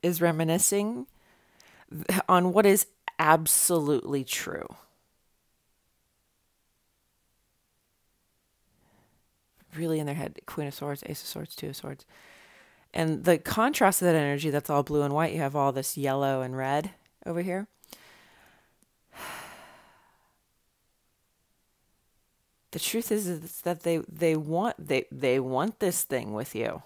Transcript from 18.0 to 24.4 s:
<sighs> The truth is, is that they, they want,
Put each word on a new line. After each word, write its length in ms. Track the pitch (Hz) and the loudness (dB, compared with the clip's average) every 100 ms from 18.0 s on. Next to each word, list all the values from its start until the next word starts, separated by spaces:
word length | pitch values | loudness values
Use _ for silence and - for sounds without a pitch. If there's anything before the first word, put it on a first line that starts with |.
| - - - _ - _ _ _ _ _ _ | -20 -20 -20 _ -20 _ _ _ _ _ _
<sighs> 40 | - - - - - - - - _ _ _ _ _ _ _ _ _ _ _ _ _ _ _ _ _ _ _ _ _ _ _ _ _ _ _ _ | -18 -14 -14 -16 -20 -20 -20 -20 _ _ _ _ _ _ _ _ _ _ _ _ _ _ _ _ _ _ _ _ _ _ _ _ _ _ _ _
The 80 | 165 | -6
truth 320 | - 226 233 | -2 -2 0
is, 160 | 214 190 | -2 -2
is 320 | 165 165 - | -6 -8 -8
that 200 | - 170 | -4 -2
they, 140 | 170 165 | 0 -2
they 400 | - 156 170 | -2 0 2
want, 500 | 156 | 2